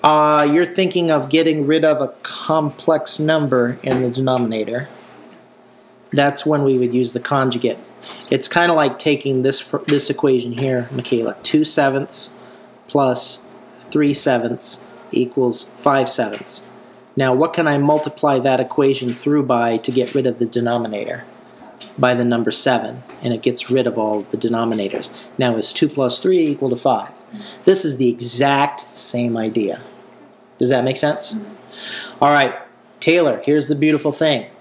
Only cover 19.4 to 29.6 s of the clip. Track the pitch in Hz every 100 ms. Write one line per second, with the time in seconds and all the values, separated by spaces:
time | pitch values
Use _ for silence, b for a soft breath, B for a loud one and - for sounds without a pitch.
19.4 | 135 123 117 113 - 127 123 139 127 117
20.4 | 117 123 120 120 113 107 107 123 - -
21.4 | - - - - - - 127 123 120 117
22.4 | 110 - 135 120 110 127 - - 127 113
23.4 | 127 123 - 131 120 110 107 107 101 110
24.4 | 117 117 117 110 98 - - B B -
25.4 | 127 110 - - 151 143 127 - 185 185
26.4 | 156 139 135 117 139 110 - - - 107
27.4 | B B - 190 165 127 127 120 120 120
28.4 | 139 139 143 - - - - 120 120 117
29.4 | 110 110